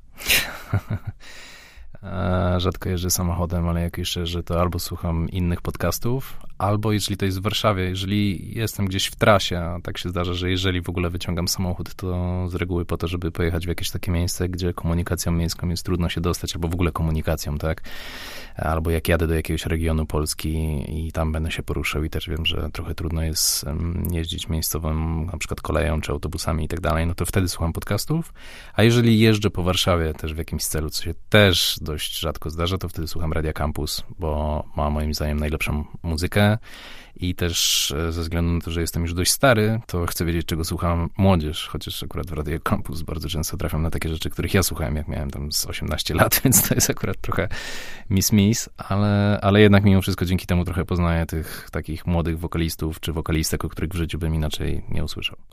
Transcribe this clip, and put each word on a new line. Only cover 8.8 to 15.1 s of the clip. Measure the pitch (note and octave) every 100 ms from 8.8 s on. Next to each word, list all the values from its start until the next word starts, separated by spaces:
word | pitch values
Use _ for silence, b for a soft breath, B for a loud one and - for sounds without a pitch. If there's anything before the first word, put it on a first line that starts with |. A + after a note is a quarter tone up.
| F#2+
gdzieś | F#2+ -
w | -
trasie, | A2 G2 - F2
a | E2 F2
tak | - -
się | F2+
zdarza, | F2 F2+
że | F2+ F2+
jeżeli | F2+ F#2 F2+
w | F2
ogóle | F2+ F2
wyciągam | F2 - E2+ F2
samochód, | - F2+ F2+ E2+
to | - F#2 F2+ F2+ F2+ F2+
z |
reguły | F2+ F#2 F2
po | E2+ E2
to, | E2+
żeby | F2 E2+
pojechać | F2+ E2+ E2 F2
w |
jakieś | E2 F#2
takie | F#2+ -
miejsce, | E2+ F2 - F2+
gdzie | F2+ F2
komunikacją | - E2 E2+ E2+